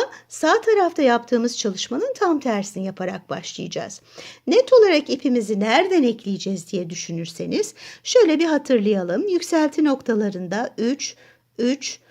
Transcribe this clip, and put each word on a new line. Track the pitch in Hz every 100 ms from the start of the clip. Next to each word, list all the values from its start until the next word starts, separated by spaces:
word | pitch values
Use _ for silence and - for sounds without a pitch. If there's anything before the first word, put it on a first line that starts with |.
| 523 - -
sağ | - 302 427
tarafta | 453 415 339 339
yaptığımız | 262 240 233 240 233 233
çalışmanın | 214 185 - 254 508 -
tam | 370 302
tersini | 254 208 202 185 190
yaparak | 190 185 190 -
başlayacağız. | 180 165 - 170 165 101 - _ - - - -
Net | 403 508
olarak | 508 415 302 -
ipimizi | 285 285 247 202 202
nereden | 214 262 381 370
ekleyeceğiz | 247 226 202 190 196 185 -
diye | 185 170
düşünürseniz | 170 - 165 165 - 175 269 415 - - -
şöyle | - 494 359 311
bir | 330
hatırlayalım. | 294 285 247 202 196 175 196 403
Yükselti | 349 - 330 302 311
noktalarında | 302 262 - 214 208 190 180 202 254 -
üç, | 226 285 - - _ _ _ -
üç, | 240 285 - - _